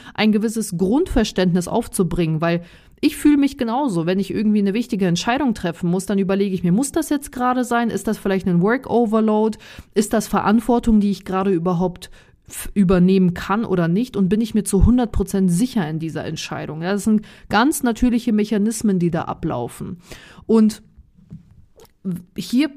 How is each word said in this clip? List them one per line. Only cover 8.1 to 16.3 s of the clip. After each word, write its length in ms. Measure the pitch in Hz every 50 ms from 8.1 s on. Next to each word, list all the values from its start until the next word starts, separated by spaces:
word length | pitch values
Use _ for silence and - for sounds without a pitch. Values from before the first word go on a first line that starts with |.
| 208
vielleicht 300 | - - 202 190 196 185
ein 140 | 190 175 175
Work-Overload? 960 | 175 208 233 262 - - - 233 240 208 220 220 220 214 214 214 220 220 214 - - - - - - _ _
Ist 180 | 202 214 -
das 160 | - 214 208
Verantwortung, 720 | - - 190 - 185 208 233 - - 240 240 240 240 220 208
die 120 | 202 202
ich 140 | 196 - -
gerade 260 | - 185 185 196 202
überhaupt 600 | 196 165 165 185 185 165 185 180 180 175 - - - - - _ _ _ _
f-, 240 | - - - - - -
übernehmen 600 | 208 202 175 190 180 175 185 190 190 185 180 175
kann 320 | - - - 285 226 233
oder 240 | - 190 175 170 165
nicht? 260 | 170 196 247 - -
Und 140 | - 190 170
bin 100 | 214 214
ich 140 | 233 208 -
mir 100 | 214 202
zu 220 | - - 190 175
hundert 260 | 196 240 254 247 -
Prozent 400 | - 220 196 - - 196 190 180
sicher 340 | 170 175 240 247 - 233 170 147
in 100 | 156 160
dieser 240 | 160 160 139 151 85
Entscheidung? 580 | 101